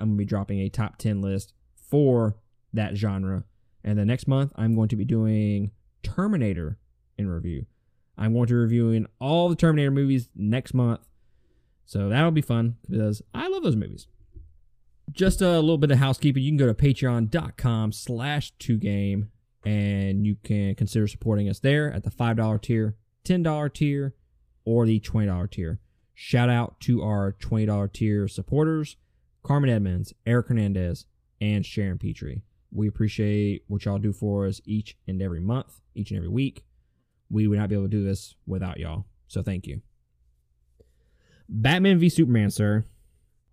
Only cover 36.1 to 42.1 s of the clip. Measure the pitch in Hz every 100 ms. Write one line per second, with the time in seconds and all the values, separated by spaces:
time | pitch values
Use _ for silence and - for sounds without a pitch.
36.1 | 101 85 110 139 - _ _ _ _ _
37.1 | _ - 107 107 104 104 101 98 104 98
38.1 | 95 - _ - 95 92 - 82 90 -
39.1 | _ _ - 101 92 - 71 - _ _
40.1 | _ _ _ _ _ _ _ _ _ _
41.1 | _ _ _ - 107 120 180 196 180 170